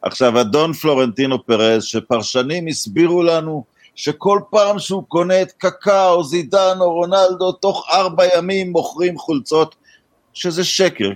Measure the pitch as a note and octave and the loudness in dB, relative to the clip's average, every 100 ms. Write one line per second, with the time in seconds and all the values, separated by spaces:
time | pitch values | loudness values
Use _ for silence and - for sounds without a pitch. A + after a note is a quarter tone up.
0 | - - B2+ A#2 A2 D3 D#3+ D#3 D#3 C3 | -8 0 2 2 2 0 0 -2 0 2
1 | C3 G#2+ C3+ C3 - A2 A2+ A2+ - A2+ | 0 0 -2 -2 0 2 2 2 -2 -6
2 | - A#2 G#2 B2+ B2+ F3 E3 - A2 G2+ | -2 -4 -2 -4 -2 -4 -6 -8 -4 0
3 | E3 F3 E3+ E3 D#3+ D3+ - _ _ - | 2 2 2 0 -2 -8 -12 _ _ -10
4 | D3 D3 G3 G#3 - G#3+ G3+ G3+ - F#3+ | -8 -4 0 0 0 0 2 0 -4 -8
5 | - E3+ F3+ F#3 F3+ - F#3+ - G3+ G3 | -4 -2 2 2 0 -2 -4 -2 0 4
6 | F#3 F3 C#3+ F3 C3+ G3 F#3+ F#3 F3+ E3+ | 4 2 0 -4 0 2 2 2 0 0
7 | F3 F#3+ F#3 F3+ F#3 F3+ G3 G3 - F3+ | 0 2 2 2 -4 -2 -2 -2 -2 0
8 | F#3 E3 F3+ F3 F3 G3 F#3 E3+ - D3+ | 0 2 2 2 0 -4 -2 -2 -2 -2
9 | F3+ E3 - D3 - D#3 D#3 _ _ _ | -4 -4 -6 -6 0 0 0 _ _ _
10 | _ _ _ - F3+ E3 F3 - F#3 - | _ _ _ -10 -6 -4 -2 0 0 0
11 | G2+ | -4